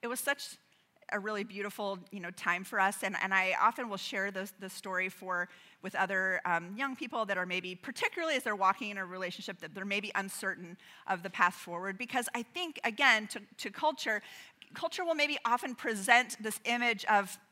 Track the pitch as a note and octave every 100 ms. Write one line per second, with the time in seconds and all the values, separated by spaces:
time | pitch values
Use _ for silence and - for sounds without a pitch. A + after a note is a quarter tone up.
0 | A#3 B3 - C#4+ - - _ _ _ _
1 | - G#3 G3+ G#3+ G#3 G3 G3+ - G3+ G3
2 | F3 G3+ F3 F#3+ - F3 F#3+ A3 F#3+ G#3
3 | G3 F#3+ F#3+ F#3+ F#3 F#3 G#3+ - A#3+ G3
4 | - G#3+ G3 F#3+ G3 - F#3+ - G3+ F#3
5 | F#3 - F#3 F3+ F3 - - - F#3+ -
6 | F#3 F#3+ F#3+ F#3 - E3+ E3+ G#3 C#4 C4
7 | B3 A#3 G#3+ F#3+ F3+ F3+ F3+ F3+ - -
8 | A#4 - D#4+ C#4 B3 G#3 F#3+ G3 G#3 G3+
9 | F#3 F#3 F#3 F3+ G3 F#3 E3 G3 G3 G3+
10 | G#3 - G3 - G3 F3 F3 F3 - -
11 | - F#3 F3+ - F3+ F#3 - E3+ F#3+ F#3+
12 | A#3+ B3+ A#3+ A#3+ A#3 - F4 - A#3 G#3+
13 | C4+ A3 G#3+ A3+ G3+ - A3 G3+ D#4 D4
14 | - G#3+ - - - _ - - E4+ -
15 | F4 D#4+ D4 D4 A#3 A#3+ G4 A#3+ D4+ G#3+
16 | G3 A#3+ A#3+ - G#3+ G#3 - A#3+ A#3+ A3
17 | - G#3 G3+ - _